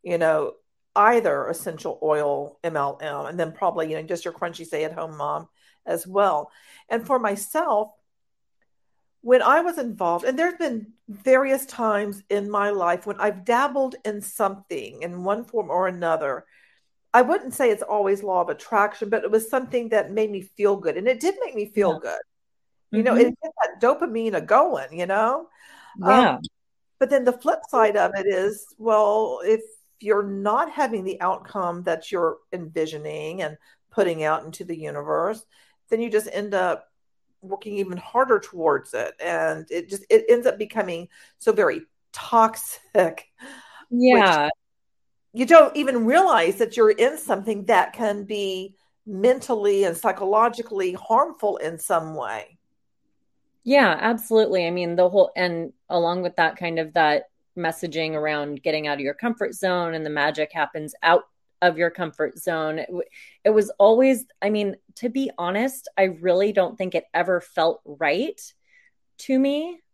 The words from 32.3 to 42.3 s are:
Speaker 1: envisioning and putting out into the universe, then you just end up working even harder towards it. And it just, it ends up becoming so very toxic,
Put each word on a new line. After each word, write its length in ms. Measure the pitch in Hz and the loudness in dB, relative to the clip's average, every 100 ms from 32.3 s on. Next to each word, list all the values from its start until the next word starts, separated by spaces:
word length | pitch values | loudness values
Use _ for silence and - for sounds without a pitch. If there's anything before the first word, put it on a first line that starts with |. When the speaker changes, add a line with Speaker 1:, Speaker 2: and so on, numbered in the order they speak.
| - _ | -4 _
Speaker 1:
envisioning 880 | 185 165 160 160 156 151 151 156 180 | -12 -8 -6 -6 -6 -10 -10 -10 -8
and 140 | 156 156 _ _ _ | -8 -10 _ _ _
putting 320 | - 185 160 | -2 -2 0
out 220 | 156 156 | -2 -2
into 200 | 160 156 | -4 -16
the 120 | 175 160 | -12 -10
universe, 680 | 151 147 147 151 175 220 _ _ _ _ _ | -8 -10 -4 -2 -2 -4 _ _ _ _ _
then 140 | 226 | -2
you 80 | 233 | 0
just 180 | 208 220 | -2 -2
end 220 | 196 208 | -8 -4
up 400 | 196 180 - _ _ _ _ _ _ | -2 0 -2 _ _ _ _ _ _
working 380 | 190 196 214 202 | -12 -10 -8 -6
even 180 | 190 180 | -6 -8
harder 440 | - 240 254 214 | -4 0 2 2
towards 520 | - 180 160 143 - | 0 -2 0 0 -2
it. 220 | 117 82 - | -6 -6 -6
And 460 | 170 170 160 160 160 | -6 -2 -2 -4 -8
it 180 | 170 175 | -10 -8
just, 160 | 196 - | -12 4
it 160 | 220 226 | 4 6
ends 180 | 240 247 | 4 4
up 120 | 208 | -2
becoming 500 | 214 220 185 170 175 _ - _ | -6 -4 -4 -6 -12 _ -20 _
so 140 | - | 0
very 300 | 208 170 - - _ _ | 2 2 0 -10 _ _
toxic, 1200 | - - | -16 0